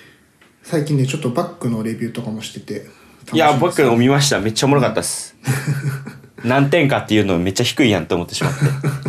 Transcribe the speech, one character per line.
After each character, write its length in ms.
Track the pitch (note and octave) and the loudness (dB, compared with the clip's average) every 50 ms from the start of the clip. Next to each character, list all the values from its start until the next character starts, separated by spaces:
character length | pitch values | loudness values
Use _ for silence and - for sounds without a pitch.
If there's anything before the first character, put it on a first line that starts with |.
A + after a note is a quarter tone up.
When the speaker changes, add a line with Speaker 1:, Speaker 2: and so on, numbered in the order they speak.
| - - - _ _ _ _ _ _ _ _ _ _ | -20 -20 -20 _ _ _ _ _ _ _ _ _ _
Speaker 1:
最 220 | - E3+ D#3 C#3+ | -4 -4 -2 -2
近 120 | D3 D3+ C3+ | 0 0 0
ね、 80 | B2+ | 0
ち 100 | C3+ - | 0 -2
ょ 40 | D3+ | -4
っ 20 | |
と 80 | - B2 | -4 -4
バ 200 | A#2 E3 F3+ F3 | -2 -2 -4 -4
ッ 120 | - - | -6 -8
グ 80 | - A#2+ | -6 -4
の 140 | A#2 A2 A2 | -4 -4 -4
レ 100 | A2+ A2 | -6 -6
ビ 140 | G#2+ A#2+ A2+ | -6 -6 -8
ュ 20 | |
ー 20 | |
と 100 | - - | -8 -8
か 80 | A2+ A2 | -8 -8
も 120 | A2 G#2+ | -10 -10
し 120 | G#2 - - | -10 -12 -14
て 60 | G#2 | -14
て、 280 | - - G#2 - - - - - - - - _ - - - | -12 -12 -10 -12 -12 -14 -18 -20 -20 -20 -20 _ -12 -4 0
Speaker 2:
い 40 | D#3 | 2
や、 100 | D#3 D3 | 4 4
Speaker 1:
楽 120 | D3 C3 | 4 4
し 20 | |
み 60 | E3+ F3+ | 2 0
で 40 | F3 | 2
す。 40 | - | 2
Speaker 2:
バ 80 | D3 | 4
ッ 40 | B2 | 4
グ 20 | |
の 60 | A#2 A#2 | 4 4
見 120 | A#2+ C3 | 4 4
ま 120 | C#3 C#3+ | 4 4
し 80 | C#3 - | 2 2
た。 100 | A2+ F#2+ | 0 0
め 100 | G2 A2 | 0 -2
っ 40 | G#2+ | -2
ち 100 | - D3 | 0 2
ゃ 40 | C#3 | 2
お 20 | |
も 60 | C#3+ | 4
ろ 60 | C#3+ | 4
か 80 | B2+ G#2+ | 2 2
っ 40 | G#2+ | 0
た 80 | F2+ | -2
っ 20 | E2+ | -4
す。 320 | - - - - - - _ - C3+ C3 C#3 - D3+ C3+ - - C#3 | -4 -6 -8 -10 -14 -18 _ -6 -4 -4 -4 -2 -4 -4 -4 -4 -6
Speaker 1:
<laughs> 560 | - - - - - - - - _ - - | -6 -6 -10 -14 -18 -18 -20 -20 _ -6 -2
Speaker 2:
何 260 | A#2 B2+ C#3 C#3 C#3+ | 0 2 2 4 4
点 180 | E3 F3 D3+ C#3 | 4 4 4 4
か 120 | B2 G#2+ | 2 0
っ 80 | - - | 0 2
て 80 | G#2+ | 2
い 40 | G#2+ | 2
う 60 | G2 | 4
の 120 | G2 F2+ E2+ | 2 2 0
め 120 | F2 F#2+ | 0 0
っ 20 | G2 | 0
ち 80 | - | 0
ゃ 20 | B2 | -2
低 220 | - - - C#3+ | 0 0 2 4
い 40 | A2+ | 4
や 100 | G#2 F#2 | 4 2
ん 60 | D#2+ | 0
と 100 | - F#2 | 0 -2
思 80 | F2 F2 | -2 -2
っ 40 | - | -4
て 80 | - | -4
し 80 | - D#3 | -4 -4
ま 60 | C#3 | -4
っ 40 | - - D3 C3 - - - D3 - - - | 0 0 0 0 0 -2 -2 -4 -4 -4 -6